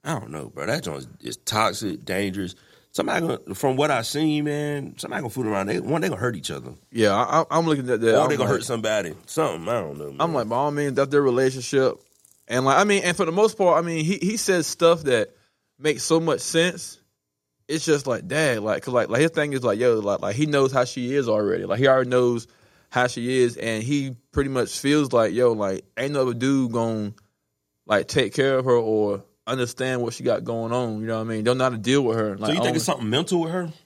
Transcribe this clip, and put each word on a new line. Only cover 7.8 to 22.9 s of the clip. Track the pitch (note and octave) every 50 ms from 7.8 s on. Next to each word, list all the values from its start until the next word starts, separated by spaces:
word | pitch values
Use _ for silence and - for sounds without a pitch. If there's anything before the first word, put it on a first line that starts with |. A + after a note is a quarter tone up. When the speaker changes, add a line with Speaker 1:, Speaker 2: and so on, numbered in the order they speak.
| C3 B2
Speaker 2:
at | B2 A2
that. | A#2 A2+ A2 G#2
Speaker 1:
Or |
Speaker 2:
I'm | G#2 -
Speaker 1:
they | - C#3+
gonna | B2+ -
Speaker 2:
like, | G#2 -
Speaker 1:
hurt | -
somebody. | - B2+ A2+ A2 A2 A2 G#2+ G2 E2+ D2+ - -
Something, | - - - D#3+ C#3 F#2 D#2+ E2+ F#2
I | - A#2
don't | F#2+ D2+ C#2+ C#2+
know, | D2 D2
man. | C2+ C#3
Speaker 2:
I'm | D3+ E3+ E3
like, | C3+ A#2 G#2+
by | A2+
all | B2 C#3 D3
means, | C#3+ D3 D3 C#3+ C3
that's | C3+ C#3 C3+
their | C#3 D3 C#3+
relationship. | C3+ A#2+ B2 C3+ C3 C3 C3 A#2+ - - C3+ C3 C3 - - _ _ _ _ _ _ _ _ _ _
And | A2+ B2 C3
like, | C3+ C3+ D3
I | G3
mean, | G#3 G3+ G3 -
and | F3+ F3 -
for | G3
the | D#3+ D#3+
most | F#3+ G#3+ A3+ A3 -
part, | G3+ F3+ D#3+ D#3 E3+
I |
mean, | E3+ E3 D#3+ D#3
he, | D#3+ G3+ -
he | - F#3 A3 A3+
says | - - F#3+ F3 D3+ -
stuff | - _ F3 E3 E3+ E3+ D3+
that | C#3+ B2+ A2+ - - _ _ _ _ _ _ _ _ _ _
makes | C3 D3 D3 B2 -
so | - D#3+ E3
much | E3 E3 C#3+ A#2+
sense. | - - - E3 E3 F3+ E3+ E3+ - - - _ _ _ _ _ _ _ _ _ _ _ _ _ _ _
It's | D3 D#3+ -
just | E3 D#3 C#3+ C3 C#3
like, | A#2+ G#2 - F#2
dang, | C3 D3 D#3+ C#3+ B2 A2 G2+
like, | G#2+ G#2 - -
'cause | - B2
like, | B2 G#2+ -
like | G#2 B2
his | D3+ E3
thing | E3 - D3 D3 C#3
is | C3 A#2+
like, | B2 G2+ G#2+
yo, | A#2+ B2 A#2 A2
like, | G#2 G2+ G2+ -
like | - G2+ G#2
he | A#2+ D3+
knows | D#3 D3 C#3 C3+ C3
how | B2+ C3+ B2
she | B2 - - B2 A#2+ C3+
is | C#3+ C3+ A#2
already. | G#2+ G#2+ G#2 G2+ F2+ F2+ G2
Like | F#2+ F#2+ A2
he | C3 C3+
already | C3 C3 B2+ B2
knows | B2+ B2+ B2 B2 A#2+ A#2 A2+ _ _ _ _ _ _ _ _ _